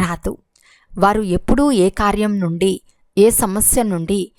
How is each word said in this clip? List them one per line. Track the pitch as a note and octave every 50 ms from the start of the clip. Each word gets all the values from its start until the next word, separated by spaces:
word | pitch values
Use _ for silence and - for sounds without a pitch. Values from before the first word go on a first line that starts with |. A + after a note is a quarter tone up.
| F#3
రాదు. | E3+ E3+ - - G3 - - _ _ _ _ _ _ _ _ _ _ -
వారు | - F3+ G3 G#3+ G#3+ G#3+ F#3+ F3
ఎప్పుడూ | F3+ - - A#3 A#3+ C#4+ D4 C4+ G3+ F3+
ఏ | F#3+ - -
కార్యం | G#3+ G#3 G3 G#3 G#3+ G#3+ G#3 G3
నుండి, | F#3 E3+ E3 E3+ F#3 F#3+ F#3+ - - _ _ _ _ _ _
ఏ | - G3+ A3+
సమస్య | A3+ - B3 G#3 F#3+ G#3 - - - C4 A#3
నుండి, | G#3+ F#3 E3+ E3 D#3+ G3 G3+ F3+ - _